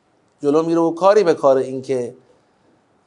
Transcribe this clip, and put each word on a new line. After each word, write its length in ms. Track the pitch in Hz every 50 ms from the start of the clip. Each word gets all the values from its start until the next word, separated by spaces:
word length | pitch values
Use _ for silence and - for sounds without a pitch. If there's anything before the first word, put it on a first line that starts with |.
| _ _ _ _ _ _ _ _ -
جلو 200 | 143 143 160 165
میره 180 | 165 165 165
و 140 | 165 165 165
کاری 300 | 165 180 190 214 214 196
به 100 | 170 151
کار 220 | - - 139 135
این 260 | 135 123 127 131 135 123
که 320 | - 135 127 123 113 - - _ _ _ _ _ _ _ _ _ _ _ _ _ _ _ _ _